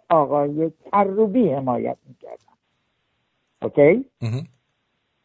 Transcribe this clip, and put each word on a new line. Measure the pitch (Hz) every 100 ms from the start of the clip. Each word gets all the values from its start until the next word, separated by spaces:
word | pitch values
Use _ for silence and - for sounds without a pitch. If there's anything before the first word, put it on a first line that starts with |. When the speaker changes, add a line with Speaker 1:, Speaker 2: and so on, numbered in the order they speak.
| -
Speaker 1:
آقای | 165 139 147 143 147 160 - -
کروبی | 202 196 196 220 254 190
حمایت | 135 131 117 117 123 131
می‌کردن. | 123 120 117 _ _ _ _ _ _ _ _ _ _ _ _
اوکی؟ | 113 - 143 226 269 _
Speaker 2:
مهم. | 117 110 - _ _ _ _ _ _ _